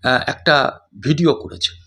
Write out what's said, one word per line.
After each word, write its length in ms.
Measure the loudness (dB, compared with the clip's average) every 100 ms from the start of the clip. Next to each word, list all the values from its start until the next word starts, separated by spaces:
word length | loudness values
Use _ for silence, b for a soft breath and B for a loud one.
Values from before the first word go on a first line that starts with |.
আহ, 160 | 0 0 -2
একটা 300 | -4 2 2 2 -4 _ -8
ভিডিও 280 | -2 2 2
করেছেন 420 | 0 -4 -8 -8 -8